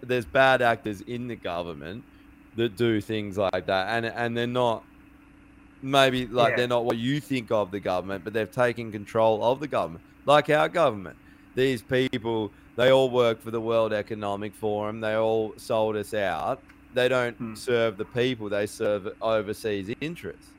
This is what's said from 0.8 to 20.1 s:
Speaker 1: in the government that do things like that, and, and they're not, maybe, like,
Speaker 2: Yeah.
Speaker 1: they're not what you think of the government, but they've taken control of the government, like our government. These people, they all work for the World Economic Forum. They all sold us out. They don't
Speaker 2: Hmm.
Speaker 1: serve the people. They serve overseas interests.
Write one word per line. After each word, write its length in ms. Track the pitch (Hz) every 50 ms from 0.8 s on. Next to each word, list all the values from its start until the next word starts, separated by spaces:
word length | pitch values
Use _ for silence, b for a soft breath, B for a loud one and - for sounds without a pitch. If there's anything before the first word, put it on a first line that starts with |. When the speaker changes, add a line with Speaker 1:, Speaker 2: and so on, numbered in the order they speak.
| - 107 101 92
Speaker 1:
in 260 | - - 123 120 123 120
the 80 | 113
government 640 | - - 92 85 87 87 85 80 71 71 82 101 123 - b b b b b b - - - -
that 200 | 110 117 117 95
do 240 | 104 120 117 110 104
things 380 | - - 110 107 104 101 92 104
like 280 | 98 90 - 92 87
that, 220 | 101 95 95 92 104
and, 160 | 113 117 113
and 300 | 113 87 117 120 117 117
they're 100 | 117 120
not, 360 | 120 120 123 123 120 110 - - - - - - - - - - - - - - - - - - - - -
maybe, 440 | 135 135 139 139 135 131 127 127 123
like, 240 | 104 117 123 117 113
Speaker 2:
Yeah. 60 | 117
Speaker 1:
they're 120 | 120 123 123
not 160 | 123 120 117
what 120 | 120 117
you 240 | 117 117 131 143 147
think 300 | - - 135 127 110 -
of 180 | 117 107 101 90
the 80 | 101 98
government, 440 | 87 98 90 90 90 98 98 95 78
but 80 | 107
they've 180 | 101 113 107 -
taken 400 | - 127 123 120 113 120 117 110
control 540 | 101 107 101 - - 113 113 113 110 104 107
of 160 | 117 135 139
the 80 | 151 127
government, 340 | 123 110 90 80 82 85 b b b - -
like 240 | 131 143 151 147 151
our 180 | 151 151 160 160
government. 480 | 175 175 160 131 110 101 90 78 - - b b b b b b -
These 280 | 123 131 135 131 110
people, 680 | - - 131 127 131 131 - 117 104 117 113 110 107 101 b b b b -
they 140 | - 120 135
all 200 | 131 135 131 127
work 300 | 120 123 120 117 113 -
for 100 | - 113
the 100 | 110 117
World 320 | 113 113 117 113 113 107
Economic 600 | 107 104 101 - 113 107 104 101 101 101 107 107 98
Forum. 460 | - 110 107 104 104 104 107 110 113
They 140 | 110 107 110
all 400 | 110 113 110 113 113 110 104 -
sold 400 | - - - 120 110 110 110 107
us 180 | 104 101 - 113
out. 460 | 107 98 92 82 76 78 110 135 - - - - - - - 117
They 140 | 123 123 127
don't 280 | 127 127 123 120 113
Speaker 2:
Hmm. 180 | - 117 113 107
Speaker 1:
serve 420 | - - 127 120 117 117 113 98
the 80 | 98 104
people. 420 | - - 120 123 127 127 110 107 101
They 180 | 101 101 107
serve 420 | 101 - - 113 104 104 101 92 104 - -
overseas 720 | - 113 110 110 101 101 104 - - 110 104 98 92 98 120 -
interests. 500 | 139 160